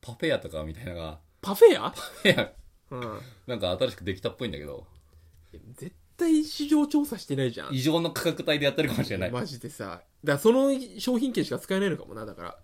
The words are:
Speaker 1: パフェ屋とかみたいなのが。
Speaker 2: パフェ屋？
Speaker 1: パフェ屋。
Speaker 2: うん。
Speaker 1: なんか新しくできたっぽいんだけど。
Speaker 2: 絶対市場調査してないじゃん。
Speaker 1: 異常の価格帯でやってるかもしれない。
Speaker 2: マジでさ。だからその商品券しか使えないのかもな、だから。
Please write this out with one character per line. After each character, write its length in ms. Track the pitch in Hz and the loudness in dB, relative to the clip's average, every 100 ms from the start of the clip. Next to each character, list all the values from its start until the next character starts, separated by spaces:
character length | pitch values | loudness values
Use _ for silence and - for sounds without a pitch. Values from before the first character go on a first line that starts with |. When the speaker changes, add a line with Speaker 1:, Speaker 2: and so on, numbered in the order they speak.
Speaker 1:
パ 120 | - | -18
フ 60 | 117 165 | -6 0
ェ 20 | |
屋 120 | 120 | 0
と 100 | - | -2
か 140 | 80 | -10
み 100 | 78 | -8
た 80 | 80 | -10
い 40 | 120 | -10
な 80 | |
の 40 | 85 | -10
が。 200 | 80 76 _ _ | -10 -12 _ _
Speaker 2:
パ 140 | - 196 | -6 10
フ 100 | 453 | 10
ェ 80 | |
屋？ 80 | 330 | 10
Speaker 1:
パ 100 | 110 | -2
フ 380 | - - - 208 | -8 -14 0 4
ェ 80 | - | 4
屋。 160 | 104 - - _ _ | 2 -6 -20 _ _
Speaker 2:
う 60 | 131 | -10
ん。 220 | 120 107 127 - - | -10 -10 -14 -20 -10
Speaker 1:
な 80 | 120 | -4
ん 40 | |
か 120 | 95 | -4
新 200 | 92 127 | -2 -4
し 40 | - | -4
く 80 | |
で 100 | 92 95 | -8 -6
き 60 | |
た 80 | 117 | -6
っ 60 | - | -6
ぽ 100 | 120 | -10
い 40 | |
ん 20 | |
だ 60 | 73 | -8
け 80 | 73 | -12
ど。 220 | 67 - - _ - - - - - - 127 | -14 -16 -20 _ -20 -20 -20 -20 -20 -20 -16
Speaker 2:
絶 200 | 151 - _ _ | -16 -16 _ _
対 260 | 339 311 | 4 4
市 240 | 302 - 294 | 2 -4 2
場 200 | 302 294 | 2 4
調 180 | 302 285 | 0 -2
査 120 | 208 | -6
し 80 | - | -6
て 100 | 135 | -2
な 80 | |
い 80 | 131 | -2
じ 100 | 113 | -2
ゃ 80 | 73 | -6
ん。 40 | |
Speaker 1:
異 80 | 131 | -2
常 200 | 131 165 | 2 2
の 100 | 165 | 0
価 120 | 165 | -2
格 200 | 170 - - | -2 -2 -2
帯 120 | 147 | 2
で 60 | 139 | 2
や 60 | |
っ 40 | 139 | 2
て 80 | |
る 60 | 147 | -2
か 60 | - | 0
も 80 | |
し 80 | 143 | -2
れ 60 | 98 | -2
な 100 | 92 | -4
い。 40 | |
Speaker 2:
マ 140 | 123 185 | -4 -8
ジ 140 | 135 | -10
で 100 | - | -14
さ。 160 | - 101 | -12 -12
だ 80 | |
か 100 | 87 _ _ | -12 _ _
ら 140 | 147 143 | -2 4
そ 140 | 220 | 6
の 200 | 247 277 269 247 190 | 6 4 2 -4 -6
商 180 | - 247 | 0 0
品 120 | 262 | 0
券 120 | 226 | -2
し 60 | 156 | -2
か 100 | - | -4
使 140 | - 190 | -4 -2
え 40 | |
な 80 | 196 | 0
い 20 | |
の 80 | 151 | -4
か 80 | - | -8
も 80 | |
な、 120 | 107 110 | -14 -14
だ 80 | |
か 100 | 90 | -12
ら。 140 | 85 - | -14 -14